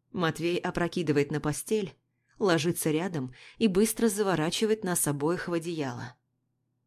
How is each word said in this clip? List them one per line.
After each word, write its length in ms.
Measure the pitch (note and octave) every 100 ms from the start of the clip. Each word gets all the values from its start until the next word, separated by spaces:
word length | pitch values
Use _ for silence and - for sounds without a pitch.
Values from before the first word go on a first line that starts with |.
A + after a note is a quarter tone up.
| _
Матвей 460 | F#3 E3 D#3+ E3+ F3
опрокидывает 720 | F3+ F3 E3+ F3+ D3+ D3 D3
на 100 | D3+
постель, 540 | D3+ C#3+ - A3 G3 - _ _ _ -
ложится 520 | G3+ E3 E3 - E3
рядом 420 | D3+ F#3+ D#3+ B2+ - - -
и 100 | A3+
быстро 400 | F3+ A3 - A3+
заворачивает 760 | G3+ G3 D#3+ D#3 - G#3+ G#3+
нас 240 | F#3 E3+ D#3+
обоих 420 | D3 D3+ E3+ -
в 40 |
одеяло. 640 | E3+ E3 D#3+ C3+ A#2+ A#2 - _ _ _ _ _ _